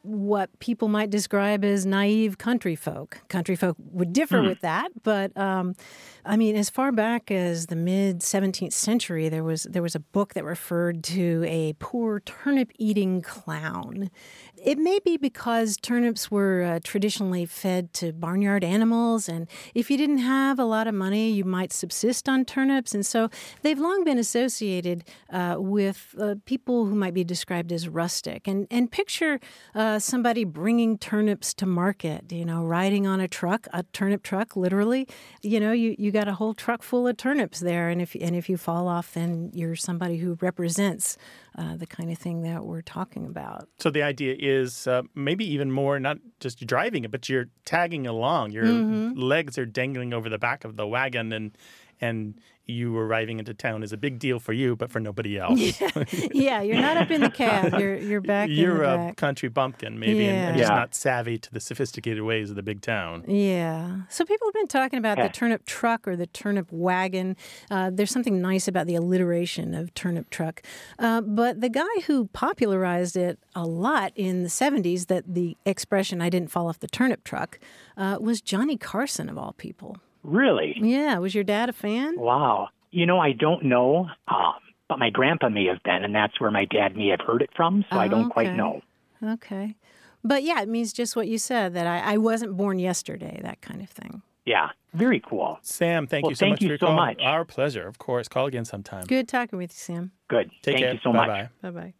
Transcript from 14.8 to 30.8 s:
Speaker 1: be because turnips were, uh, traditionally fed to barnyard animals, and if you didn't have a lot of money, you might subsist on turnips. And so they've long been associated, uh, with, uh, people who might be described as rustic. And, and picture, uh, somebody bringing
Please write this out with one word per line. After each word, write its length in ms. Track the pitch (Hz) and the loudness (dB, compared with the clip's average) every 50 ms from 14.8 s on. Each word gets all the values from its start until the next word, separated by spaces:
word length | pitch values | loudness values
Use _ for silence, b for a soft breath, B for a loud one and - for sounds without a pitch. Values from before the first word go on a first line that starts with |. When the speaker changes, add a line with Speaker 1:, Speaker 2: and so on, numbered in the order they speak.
| 311 349 392 403 | 2 2 2 2
Speaker 1:
be 180 | _ 349 339 | _ 2 0
because 600 | 302 277 262 _ - - 247 233 226 226 220 202 | 2 0 -2 _ -2 -2 0 2 2 2 2 0
turnips 540 | - - - 240 240 240 233 220 - - - | -4 -2 0 2 2 2 2 0 -2 -4 -2
were, 320 | 214 202 196 196 190 180 175 | 0 2 4 4 4 2 2
uh, 160 | 175 170 170 | 2 0 -2
traditionally 640 | - - - 202 196 214 - - 202 185 185 180 175 | -4 -2 0 0 0 0 0 0 0 0 0 0 -2
fed 460 | 170 - - - 190 180 180 175 170 - | -4 -6 -4 -2 0 0 0 -2 -4 -6
to 180 | - 175 165 | -6 -4 -4
barnyard 520 | 156 165 170 165 180 196 202 202 202 202 180 | -4 -4 -4 -2 0 2 2 4 2 2 2
animals, 640 | 170 185 214 226 226 233 233 233 233 226 220 - - | 2 2 4 4 4 4 4 4 4 2 2 0 -4
and 180 | 165 165 165 B B B B B B | -6 -6 -6 B B B B B B
if 160 | 240 240 - | -2 0 2
you 60 | 277 | 2
didn't 220 | 254 302 294 294 262 | 2 4 4 4 4
have 400 | 240 254 262 269 269 269 269 254 | 4 4 4 4 4 2 2 2
a 60 | 254 | 2
lot 220 | 226 220 220 220 | 2 2 2 0
of 80 | 226 214 | 0 0
money, 360 | 196 190 190 202 214 220 226 | 0 0 2 2 2 2 2
you 140 | 220 196 185 | 2 2 0
might 280 | 185 185 180 185 175 | 0 0 -2 -2 -4
subsist 560 | - - - 170 - - - 233 247 - - 277 | -4 -8 -6 -6 -4 0 0 0 0 0 0 2
on 160 | 262 262 254 | 2 2 2
turnips. 500 | - - 269 269 269 277 269 240 - - | 0 0 0 2 2 2 2 0 -2 -4
And 100 | 202 196 | -2 -2
so 240 | - - 226 226 226 B B B B B B | 0 2 0 0 0 B B B B B B
they've 160 | - 302 311 277 | 0 0 2 2
long 240 | 302 339 381 392 359 | 0 0 2 2 2
been 140 | 320 277 240 | 2 2 2
associated, 840 | 233 - - 240 254 254 - - 220 202 185 180 170 180 175 170 - B B B B B | 0 0 0 0 0 0 -2 -2 -2 -2 -2 -2 -2 -2 -4 -4 -6 B B B B B
uh, 260 | 175 180 180 175 175 165 | -4 -2 -2 0 -2 -2
with, 560 | 196 190 202 208 196 196 196 - - - - 180 | -2 0 2 2 2 2 -2 -4 -14 -16 -8 -4
uh, 180 | 214 208 202 208 _ | -2 -2 -2 -4 _
people 400 | - 262 254 _ - 247 240 226 | -4 -4 -4 _ 0 2 2 2
who 80 | 196 208 | 2 2
might 180 | 208 196 185 170 | 2 0 0 0
be 80 | 190 175 | 0 0
described 460 | 170 180 165 - - 185 170 170 170 | 0 -2 -6 -4 -4 -2 -4 -2 -2
as 160 | 175 165 170 170 | -4 -4 -4 -4
rustic. 600 | 160 165 170 175 - - - - - - _ 196 | -2 -2 -2 0 -2 -4 -6 -8 -10 -6 _ -4
And, 180 | 196 196 202 - | -2 -2 -2 -2
and 200 | 240 240 247 233 | 0 0 0 2
picture, 480 | - - 403 - - - 339 311 285 262 B B B B B B B | 0 -4 -4 -2 -2 0 0 0 0 -2 B B B B B B B
uh, 240 | 214 220 220 214 214 | 0 0 2 0 0
somebody 460 | - - 254 247 233 240 226 240 220 | 0 0 0 2 2 2 2 2 -2
bringing 520 | 180 151 151 170 220 233 233 | -2 -4 -2 0 2 4 4